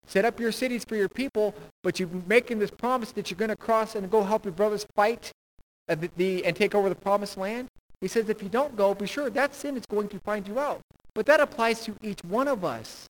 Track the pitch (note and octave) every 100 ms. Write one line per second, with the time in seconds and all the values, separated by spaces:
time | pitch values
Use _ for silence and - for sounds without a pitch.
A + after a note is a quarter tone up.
0 | - F#3+ A3 A3+ A#3 G#3 B3+ A#3+ - A3
1 | F#3+ - C4+ - G#3+ - - _ F#3 -
2 | F#3 F3+ F3+ A3+ B3 A3+ G3+ - A#3 C4
3 | A3 - F#3 F3+ A3 G#3 - A3+ A3 A3
4 | F#3+ A3 G3 G#3+ G#3 E3 G#3+ G#3 G#3 -
5 | G#3 A#3 - - _ _ _ _ - E3
6 | F3 - F#3 F#3 F3+ E3+ G3+ G#3 G3 F3+
7 | - G3+ G3+ - F#3+ A#3 C4 - _ -
8 | F#3+ A#3 G#3+ G#3+ G3 A3 D4 A#3 G3 G3
9 | G3+ - C#4+ A3 C#4 - C#4+ C4+ - G#3
10 | G3+ G3 - G#3 G3 G#3+ C#4+ F3+ - _
11 | - - G#3+ D4+ C#4+ - A3+ A3+ A3+ G#3
12 | G#3+ F#3+ F3 G#3 C#4 B3+ F3+ A#2 A2 -
13 | -